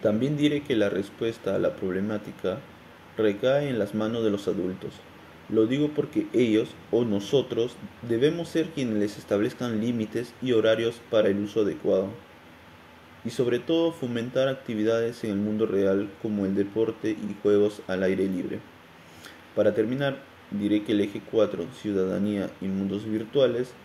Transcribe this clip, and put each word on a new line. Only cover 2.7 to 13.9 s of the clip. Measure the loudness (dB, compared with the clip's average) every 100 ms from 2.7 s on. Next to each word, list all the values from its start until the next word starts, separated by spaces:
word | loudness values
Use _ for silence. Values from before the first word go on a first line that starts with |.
| -20 -20 -20 -14 0
recae | 2 2 2 2 0
en | -2
las | -2
manos | 0 -2 0
de | 0
los | 0 0
adultos. | -2 -2 -6 -10 -14 -20 -20 -20 -20 -2
Lo | 2 2
digo | 2 0 -2
porque | -2 -2 0
ellos | 2 4 2 0 -8 -2
o | 0
nosotros | 2 -2 2 0 0 -2 -4 -6 -18 -14 -4
debemos | 2 2 0 -4
ser | -2 -2
quienes | -4 -2 0
les | -2 -4
establezcan | -2 0 0 -2 -4 -2
límites | -2 -2 -2 -4 -6 -6
y | 2
horarios | 4 4 2 0 -4 0
para | 2 4
el | 2
uso | 0 0
adecuado. | 0 0 2 2 0 -8 -18 -20 -20 -20 -20 -20 -20 -20 -20 -12
Y | -10
sobre | -2 0 0
todo | 0 0 0